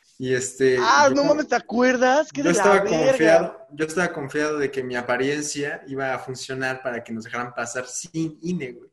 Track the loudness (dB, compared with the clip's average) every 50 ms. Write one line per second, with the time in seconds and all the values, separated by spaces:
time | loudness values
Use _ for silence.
0 | _ _ _ -8 -2 -2 0 0 -2 -4 -2 2 4 4 4 4 4 4 4 6
1 | 4 4 4 4 4 2 2 2 0 -2 -2 -2 -2 -2 0 2 4 4 4 4
2 | 2 2 4 2 0 -2 -4 -2 0 0 2 4 4 4 6 6 4 2 2 2
3 | 2 2 2 4 6 6 6 6 4 0 -6 -12 -18 -12 -8 -6 -6 -4 -2 -2
4 | -2 -2 -2 -6 -8 -6 -2 -2 -2 -2 0 -2 -2 -2 -2 -4 -6 -4 -4 -4
5 | -2 -2 0 0 0 0 -2 -2 -4 -6 -6 -6 -6 -6 -8 -10 -10 -10 -8 -4
6 | -4 -4 -4 -6 -6 -10 -10 -10 -10 -10 -6 -6 -4 -4 -6 -6 -6 -8 -8 -8
7 | -8 -8 -10 -10 -10 -8 -8 -8 -8 -6 -6 -8 -8 -6 -6 -8 -8 -8 -10 -12
8 | -12 -8 -6 -6 -6 -6 -8 -8 -8 -6 -6 -6 -6 -10 -12 -14 -20 -20